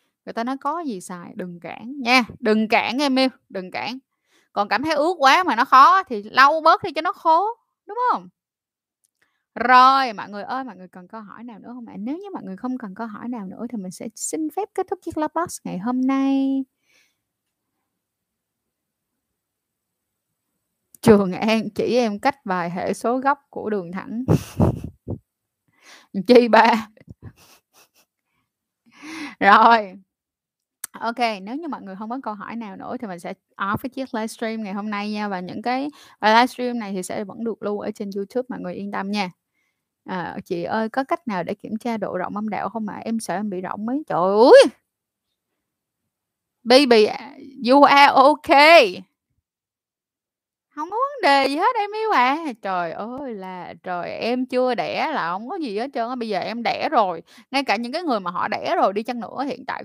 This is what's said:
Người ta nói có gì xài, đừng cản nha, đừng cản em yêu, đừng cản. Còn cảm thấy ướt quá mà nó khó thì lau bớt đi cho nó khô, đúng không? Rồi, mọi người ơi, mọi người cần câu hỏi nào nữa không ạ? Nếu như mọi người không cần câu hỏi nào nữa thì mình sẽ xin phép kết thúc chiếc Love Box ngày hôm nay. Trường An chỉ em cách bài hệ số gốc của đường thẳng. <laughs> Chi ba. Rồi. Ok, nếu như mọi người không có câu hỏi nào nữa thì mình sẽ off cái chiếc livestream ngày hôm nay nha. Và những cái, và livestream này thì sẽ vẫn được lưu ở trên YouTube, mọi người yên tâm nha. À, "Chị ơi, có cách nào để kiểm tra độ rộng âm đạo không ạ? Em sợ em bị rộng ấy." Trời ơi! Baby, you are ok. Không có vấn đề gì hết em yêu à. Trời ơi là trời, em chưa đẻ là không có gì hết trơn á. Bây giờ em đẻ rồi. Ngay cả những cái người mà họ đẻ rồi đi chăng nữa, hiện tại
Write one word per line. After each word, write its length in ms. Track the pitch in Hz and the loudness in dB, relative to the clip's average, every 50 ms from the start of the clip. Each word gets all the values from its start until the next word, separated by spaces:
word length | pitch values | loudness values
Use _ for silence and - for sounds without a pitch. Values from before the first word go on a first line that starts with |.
| _ _ _ _ - | _ _ _ _ -18
Người 80 | 190 190 | -12 -10
ta 100 | 226 226 | -8 -6
nói 140 | 254 269 | -6 -8
có 220 | 269 - 285 311 349 | -6 -6 -6 -6 -6
gì 220 | 339 277 214 180 | -8 -8 -10 -10
xài, 320 | - - 185 175 175 - - | -12 -14 -16 -16 -16 -16 -14
đừng 240 | - 185 180 175 170 | -12 -12 -12 -12 -16
cản 340 | 170 - - - 220 240 285 285 | -16 -16 -16 -16 -16 -14 -12 -6
nha, 220 | 240 233 254 254 226 - - - | 0 2 4 4 2 0 -6 -4
đừng 280 | 247 214 214 220 220 | 0 2 2 2 2
cản 300 | 214 226 208 - 110 226 269 | 2 0 0 0 0 -2 -2
em 140 | 302 277 254 262 | 0 0 2 2
yêu, 100 | 262 262 - _ _ _ | 0 0 -2 _ _ _
đừng 220 | - 196 185 185 | -12 -12 -12 -10
cản. 260 | - - 117 202 247 262 _ _ _ _ _ _ _ _ _ _ - | -10 -8 -8 -8 -10 -12 _ _ _ _ _ _ _ _ _ _ -4
Còn 140 | 202 208 190 | -4 -2 0
cảm 140 | 202 220 277 | 0 -2 0
thấy 120 | 320 320 | 0 0
ướt 180 | 285 294 349 370 339 | 2 2 0 0 4
quá 240 | 269 262 294 349 370 | 4 6 6 6 4
mà 120 | 330 226 | 2 0
nó 100 | 220 277 | 0 2
khó 380 | - - 262 277 330 359 381 381 | 6 8 8 10 10 8 4 2
thì 200 | - 247 208 202 | -2 -8 -8 -8
lau 380 | 220 - 254 269 285 320 320 | -2 4 6 6 6 6 4
bớt 220 | 302 320 359 403 - | 4 4 4 4 0
đi 80 | 370 277 | -6 -6
cho 80 | 311 | -4
nó 100 | 320 359 381 | -4 -4 -6
khô, 320 | - - 330 320 339 392 440 480 _ _ _ _ _ _ | -2 2 2 4 4 2 -2 -6 _ _ _ _ _ _
đúng 100 | - 415 480 494 480 | -12 -6 -2 -2 0
không? 180 | 370 196 175 180 _ _ _ _ _ _ _ _ _ _ _ _ _ _ _ _ _ _ _ _ _ _ _ _ - | -2 -2 -4 -14 _ _ _ _ _ _ _ _ _ _ _ _ _ _ _ _ _ _ _ _ _ _ _ _ -8
Rồi, 580 | 214 226 247 254 254 254 262 269 269 262 240 208 | -6 2 6 6 8 8 8 6 4 0 -2 -4
mọi 160 | 185 117 190 | -10 -12 -12
người 140 | 208 202 196 | -10 -12 -8
ơi, 200 | - 240 262 269 | -8 -8 -8 -8
mọi 120 | 247 185 | -10 -14
người 120 | 180 185 | -18 -20
cần 200 | 180 - 185 180 | -20 -20 -20 -20
câu 140 | 180 - 226 | -18 -18 -18
hỏi 220 | 214 196 - - 233 | -18 -18 -20 -18 -18
nào 160 | 247 214 185 | -18 -18 -18
nữa 120 | - 233 240 | -18 -18 -16
không 100 | 254 233 | -16 -16
ạ? 80 | 196 190 - | -14 -12 -10
Nếu 180 | 208 247 294 | -8 -8 -8
như 120 | 359 403 403 370 | -8 -10 -12 -12
mọi 100 | - - | -12 -12
người 140 | 190 190 | -12 -12
không 200 | 185 - 254 254 | -8 -8 -8 -8
cần 180 | 254 233 196 185 | -6 -10 -12 -12
câu 120 | - 233 | -10 -12
hỏi 200 | 226 214 - - 233 | -12 -12 -12 -10 -10
nào 160 | 254 226 196 | -10 -8 -10
nữa 180 | 185 - - 220 240 | -12 -12 -12 -12 -10
thì 60 | 247 | -10
mình 140 | 214 180 185 | -10 -10 -10
sẽ 160 | 165 - - 226 - | -12 -12 -14 -14 -12
xin 340 | - - - - 320 311 302 | -10 -10 -8 -6 -6 -6 -6
phép 200 | - 381 427 - - | -6 -6 -8 -6 -6
kết 140 | - 370 - | -8 -6 -6
thúc 100 | 381 359 | -8 -10
chiếc 160 | - 339 320 | -10 -10 -6
Love 140 | 320 302 302 - | -6 -6 -4 -4
Box 220 | 320 339 - - - - | -6 -6 -6 -8 -12 -12
ngày 140 | 185 170 | -10 -10
hôm 240 | 180 190 240 247 254 | -6 -6 -4 -2 -2
nay. 640 | 254 262 269 269 269 269 269 269 269 269 269 269 262 _ _ _ _ _ _ _ _ _ _ _ _ _ _ _ _ _ _ _ _ _ _ _ _ _ _ _ _ _ _ _ _ _ _ _ _ _ _ _ _ _ _ _ _ _ _ _ _ _ _ _ _ _ _ _ _ _ _ _ _ _ _ _ _ _ _ _ _ _ _ _ _ _ _ _ _ _ _ _ _ _ _ _ _ _ _ - | 0 0 0 0 0 0 0 0 0 0 -2 -4 -6 _ _ _ _ _ _ _ _ _ _ _ _ _ _ _ _ _ _ _ _ _ _ _ _ _ _ _ _ _ _ _ _ _ _ _ _ _ _ _ _ _ _ _ _ _ _ _ _ _ _ _ _ _ _ _ _ _ _ _ _ _ _ _ _ _ _ _ _ _ _ _ _ _ _ _ _ _ _ _ _ _ _ _ _ _ _ 2
Trường 300 | - 233 214 202 196 180 180 | 6 6 6 6 6 0 -4
An 360 | - 208 220 220 226 208 202 - | -4 -2 0 0 0 -2 -6 -6
chỉ 220 | - - - 220 | -4 -2 0 0
em 220 | 254 240 214 202 202 | 0 0 0 -4 -2
cách 260 | - 269 285 _ - | -2 -2 -2 _ -8
bài 240 | 202 185 180 170 170 | -6 -4 -4 -4 -6
hệ 220 | 170 185 - - 202 | -6 -6 -4 -4 -4
số 240 | - - 226 247 | -4 -2 -2 -2
gốc 220 | 262 254 277 285 - _ _ | 0 0 -2 -2 -2 _ _
của 200 | - - - 214 | -14 -10 -6 -6
đường 220 | 214 196 175 170 | -6 -6 -6 -8
thẳng. 320 | 180 190 - - 214 233 262 | -10 -12 -12 -10 -10 -6 0
<laughs> 2000 | - - - - - - - - - - - - - - _ - - - - _ _ _ _ _ _ _ _ _ _ _ _ _ - - - _ _ - 196 180 | 0 0 0 0 -4 -2 0 0 0 0 -4 -10 -16 -18 _ -12 -12 -12 -12 _ _ _ _ _ _ _ _ _ _ _ _ _ -20 -20 -20 _ _ -10 -6 4
Chi 200 | - 247 233 247 | 8 8 8 8
ba. 400 | 233 214 - 220 226 226 220 220 - _ _ _ - - _ - - _ _ _ _ _ _ _ _ _ _ _ _ _ _ _ _ _ _ _ _ _ _ _ _ _ _ _ _ _ _ _ _ _ - 285 302 320 320 302 269 214 - | 8 6 6 6 6 4 2 -2 -8 _ _ _ -20 -20 _ -20 -20 _ _ _ _ _ _ _ _ _ _ _ _ _ _ _ _ _ _ _ _ _ _ _ _ _ _ _ _ _ _ _ _ _ -20 -20 -18 -14 -14 -14 -14 -6 2
Rồi. 540 | 190 196 208 220 220 226 233 226 208 185 185 196 _ _ _ _ _ _ _ _ _ _ _ _ _ _ _ - - - - 196 | 4 6 6 8 8 6 6 4 2 -4 -12 -18 _ _ _ _ _ _ _ _ _ _ _ _ _ _ _ -20 -20 -18 -14 -8
Ok, 160 | - 226 233 - 240 226 214 190 | -6 -6 -2 -2 -2 -2 -2 -4
nếu 140 | 190 208 247 | -10 -10 -10
như 120 | 302 349 | -8 -8
mọi 140 | 302 226 185 | -8 -10 -10
người 140 | 196 190 190 | -12 -14 -14
không 140 | 190 220 220 | -12 -10 -10
có 100 | 240 277 262 | -10 -10 -8
câu 100 | 226 214 | -10 -10
hỏi 220 | 196 - - 220 | -10 -12 -12 -10
nào 200 | 233 226 196 190 | -10 -12 -12 -14
nữa 200 | 185 - - 226 254 | -14 -12 -12 -10 -10
thì 60 | 240 | -10
mình 120 | 196 180 175 | -10 -12 -10
sẽ 140 | - 180 190 _ _ _ _ | -12 -12 -14 _ _ _ _
off 200 | - 196 196 214 | -6 -4 -4 -4
cái 120 | 214 - 254 | -4 -6 -8
chiếc 240 | - 269 269 - - | -8 -8 -10 -6 -6
livestream 500 | 220 220 220 - - 240 220 226 220 220 | -6 -6 -6 -8 -8 -8 -6 -6 -8 -8
ngày 100 | 190 190 | -8 -8
hôm 160 | 202 202 220 | -8 -6 -6
nay 220 | 208 202 208 208 | -6 -6 -6 -6
nha. 160 | 214 208 208 | -6 -6 -6
Và 120 | 208 196 180 | -6 -6 -8
những 220 | 180 180 - 214 | -8 -10 -12 -8
cái, 280 | 214 240 254 262 277 294 - - - - _ - | -6 -4 -4 -4 -4 -8 -10 -14 -20 -20 _ 0
và 80 | - 214 | 2 4
livestream 500 | 220 233 254 247 - - 247 247 240 233 | 6 6 4 4 0 -6 -6 -6 -6 -6
này 140 | 214 196 202 | -8 -6 -6
thì 100 | 185 180 | -6 -6
sẽ 200 | - - - 214 | -6 -8 -8 -10
vẫn 200 | 190 - 226 226 | -10 -10 -8 -8
được 200 | 233 - - - | -8 -8 -6 -8
lưu 160 | 208 208 202 | -8 -6 -6
ở 120 | 208 214 | -8 -10
trên 180 | 208 - 214 202 190 | -8 -8 -10 -8 -8
YouTube, 300 | 202 202 - - 247 254 - | -8 -8 -6 -6 -6 -6 -6
mọi 100 | 202 180 | -10 -10
người 140 | 180 180 175 | -10 -10 -10
yên 180 | 190 202 202 | -10 -10 -8
tâm 200 | 202 196 196 196 | -8 -8 -6 -4
nha. 180 | 208 208 190 180 - _ _ _ _ _ _ _ _ _ _ _ _ _ - | -4 -4 -4 -6 -8 _ _ _ _ _ _ _ _ _ _ _ _ _ -12
À, 320 | - 190 180 165 87 - - - | -10 -8 -8 -8 -8 -10 -12 -10
"Chị 180 | - 185 175 170 | -8 -8 -6 -4
ơi, 260 | - - 220 220 220 | -4 -4 -4 -4 -4
có 140 | - 262 277 | -4 -6 -4
cách 240 | - 339 330 - | -4 -4 -6 -4
nào 160 | 233 202 180 170 | -6 -6 -4 -4
để 100 | - 202 | -6 -8
kiểm 240 | _ - - 208 | _ -10 -10 -10
tra 200 | 220 - 240 226 | -8 -6 -6 -6
độ 200 | 214 190 - - | -4 -6 -6 -6
rộng 180 | 180 180 - 196 | -6 -6 -6 -8
âm 140 | 208 220 214 | -6 -6 -6
đạo 200 | 190 - - 196 | -6 -4 -6 -6
không 180 | - 226 214 | -6 -8 -10
ạ? 140 | 196 180 - - | -8 -10 -10 -8
Em 140 | 220 226 220 | -6 -6 -6
sợ 160 | - - 170 | -6 -6 -6
em 140 | 190 220 208 | -6 -4 -6
bị 120 | 185 185 | -6 -8
rộng 260 | 185 - - 202 214 226 | -8 -8 -8 -8 -6 -6
ấy." 140 | 254 302 311 | -6 -6 -6
Trời 120 | - 160 160 | -4 -2 0
ơi! 460 | 180 190 202 214 240 294 453 554 466 262 - _ _ _ _ _ _ _ _ _ _ _ _ _ _ _ _ _ _ _ _ _ _ _ _ _ _ _ _ _ _ _ _ _ _ _ _ _ - | 0 2 6 6 10 12 12 10 10 8 2 _ _ _ _ _ _ _ _ _ _ _ _ _ _ _ _ _ _ _ _ _ _ _ _ _ _ _ _ _ _ _ _ _ _ _ _ _ 2
Baby, 440 | 226 247 277 294 247 240 214 214 - - - 226 208 - - - - - - - 233 | 6 6 6 8 6 6 6 6 4 0 -6 -12 -14 -18 -20 -20 -20 -14 -4 2 6
you 140 | 262 285 285 | 8 8 8
are 300 | - 277 277 285 277 - | 8 8 8 8 8 8
ok. 360 | 247 262 285 302 277 - - 330 277 294 311 339 320 247 185 180 196 190 _ _ _ _ _ _ _ _ _ _ _ _ _ _ _ _ _ _ _ _ _ _ _ _ _ _ _ _ _ _ _ _ _ - | 8 6 6 6 2 2 4 6 8 8 10 10 8 8 6 0 -8 -16 _ _ _ _ _ _ _ _ _ _ _ _ _ _ _ _ _ _ _ _ _ _ _ _ _ _ _ _ _ _ _ _ _ -12
Không 140 | 392 403 359 | -12 -10 -6
có 60 | 403 | -4
vấn 240 | 466 539 571 587 508 381 | -4 -4 -4 -4 0 2
đề 240 | 285 277 277 269 | 2 4 4 2
gì 80 | 269 277 | 0 -2
hết 200 | 311 381 480 494 | 0 0 0 0
em 160 | 440 403 403 | 0 -4 -4
yêu 200 | 427 440 440 440 | -4 -4 -2 0
à. 260 | 381 269 247 254 277 330 339 - 214 _ | 2 2 2 2 0 -2 -6 -8 -10 _
Trời 300 | - 196 185 180 175 165 | -6 -6 -4 -4 -4 -6
ơi 420 | - - 196 226 254 277 294 254 226 | -6 -10 -10 -12 -12 -12 -12 -12 -12
là 400 | 190 185 185 185 180 170 - - 175 - | -12 -12 -14 -14 -14 -14 -16 -16 -14 -10
trời, 280 | 190 180 175 170 - | -10 -8 -8 -8 -8
em 340 | 95 - - 226 247 254 254 | -8 -6 -4 -4 -4 -4 -4
chưa 300 | 254 262 247 254 254 247 | -2 -2 -2 0 0 -2
đẻ 360 | 202 156 156 110 202 247 320 294 | -2 -4 -4 -4 -4 -4 -4 -4
là 160 | 202 160 165 | -4 -4 -4
không 180 | 180 196 226 254 | -6 -6 -8 -10
có 60 | 392 | -8
gì 220 | 370 311 233 190 208 | -8 -8 -6 -6 -6
hết 100 | 240 285 - | -8 -6 -6
trơn 160 | 247 226 233 | -6 -6 -6
á. 60 | 262 | -6
Bây 140 | 247 240 220 | -8 -6 -4
giờ 100 | 202 175 | -4 -4
em 240 | - 190 220 240 226 | -4 -4 -6 -4 -4
đẻ 260 | 196 - 98 - - | -4 -4 -2 -4 0
rồi. 300 | 311 254 208 185 165 165 - _ - - - - | 2 2 0 0 -2 -8 -12 _ -20 -20 -14 -6
Ngay 120 | 262 277 277 | -4 -4 0
cả 120 | - 202 | 0 -2
những 160 | 220 240 240 | -2 -2 -6
cái 120 | 269 339 370 | -8 -6 -4
người 160 | 311 240 202 | -2 -4 -2
mà 120 | 185 175 | -4 -6
họ 160 | 175 - - | -6 -4 -4
đẻ 280 | - - - - - 339 | -4 -4 -6 -4 -2 0
rồi 180 | 359 269 196 196 | 2 2 0 0
đi 100 | 208 226 | -2 -6
chăng 160 | - 240 240 | -6 -8 -10
nữa, 240 | 208 - - - 277 | -10 -12 -10 -8 -8
hiện 180 | 277 - - - | -8 -8 -10 -8
tại 180 | - - - | -10 -10 -10